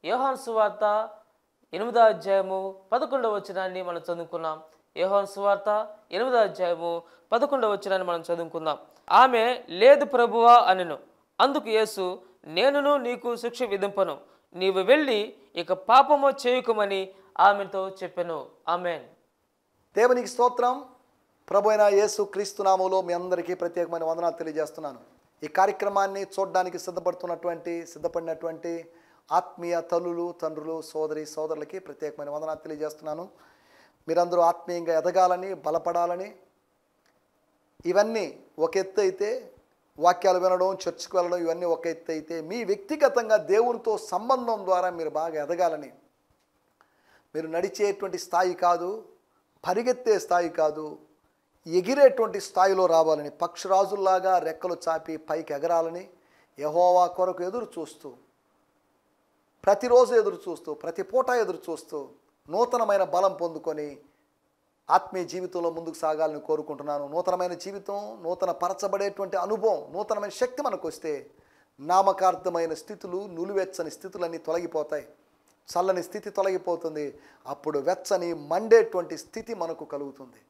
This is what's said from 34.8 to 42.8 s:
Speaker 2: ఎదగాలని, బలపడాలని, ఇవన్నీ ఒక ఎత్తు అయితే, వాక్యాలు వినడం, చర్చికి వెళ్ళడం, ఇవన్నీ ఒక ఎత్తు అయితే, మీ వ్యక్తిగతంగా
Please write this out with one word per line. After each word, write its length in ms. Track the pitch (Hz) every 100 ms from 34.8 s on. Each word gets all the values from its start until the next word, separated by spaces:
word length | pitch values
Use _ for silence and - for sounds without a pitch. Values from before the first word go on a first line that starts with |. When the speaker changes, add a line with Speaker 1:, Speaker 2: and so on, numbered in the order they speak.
| 170 160
Speaker 2:
ఎదగాలని, 560 | 170 180 180 180 190
బలపడాలని, 800 | 180 151 165 - 170 175 175 202 - _ _ _ _ _ _ _ _ _ _ _ _ _ _ 170
ఇవన్నీ 540 | 180 214 226 170 - - -
ఒక 180 | 160 190
ఎత్తు 240 | 190 -
అయితే, 520 | 196 190 208 254 - - _ _ _ -
వాక్యాలు 400 | 170 180 196 180
వినడం, 360 | 185 185 185
చర్చికి 420 | 190 180 170 - 190
వెళ్ళడం, 200 | 175 175
ఇవన్నీ 300 | 165 165 175
ఒక 200 | 165 170
ఎత్తు 240 | 160 -
అయితే, 300 | 160 156 170
మీ 240 | 156 226
వ్యక్తిగతంగా 720 | 208 202